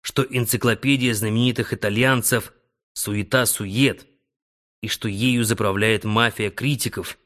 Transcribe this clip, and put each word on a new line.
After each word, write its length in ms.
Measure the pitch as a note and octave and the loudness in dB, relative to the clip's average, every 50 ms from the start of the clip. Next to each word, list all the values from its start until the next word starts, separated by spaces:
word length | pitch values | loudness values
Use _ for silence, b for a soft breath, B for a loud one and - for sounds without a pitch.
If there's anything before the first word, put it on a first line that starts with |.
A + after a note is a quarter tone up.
что 200 | _ - - C#3 | _ -4 -2 -2
энциклопедия 920 | C3 - - B2+ A#2+ - - G#2+ - A#2+ A2 G#2+ - C#3 C#3 C3 B2 B2 A#2 | -2 0 -2 -2 -2 0 -2 0 2 2 0 2 2 2 2 2 2 0 0
знаменитых 580 | G2+ A2+ G#2+ G#2+ A2+ B2 B2+ A#2 - A2+ - | 0 0 0 2 2 2 2 2 0 -2 -4
итальянцев 800 | - F#2+ - G#2 G#2 A2 B2+ C3 C3 B2 G#2 - B2+ A#2 - - _ _ _ _ _ _ _ _ | -4 -4 -2 -2 2 2 4 4 2 2 2 0 0 0 -2 -6 _ _ _ _ _ _ _ _
суета-сует, 1120 | _ - - G#2 G#2 G#2 G2+ - - B2+ B2 A2 - - G#2+ G2 F#2+ A#2+ C#3 B2+ F2+ - - _ _ _ _ _ _ _ _ _ _ _ _ _ _ _ | _ -8 -6 -4 -2 -4 -2 2 2 2 2 2 0 -2 -4 -4 0 2 2 2 0 -4 -14 _ _ _ _ _ _ _ _ _ _ _ _ _ _ _
и 60 | - G#2+ | -6 -6
что 200 | - - - A2 | -6 -4 -4 -6
ею 360 | G2 G2 A#2 B2+ B2 A#2+ A#2 | -2 0 2 2 2 2 2
заправляет 600 | G#2+ A2+ - G#2 G2+ F#2+ G2+ G#2+ A2 A2 G#2 - | 0 0 0 0 -2 0 2 2 2 0 0 0
мафия 460 | G#2+ G#2+ A2+ A#2+ A#2 - - G#2+ G2+ | 0 2 2 2 2 0 -2 -4 -4
критиков. 680 | - - A#2+ C#3+ D3 A#2 - A#2 - G#2 F2 - - _ _ | -4 -4 -2 -2 -2 -2 -4 -6 -6 -6 -10 -10 -12 _ _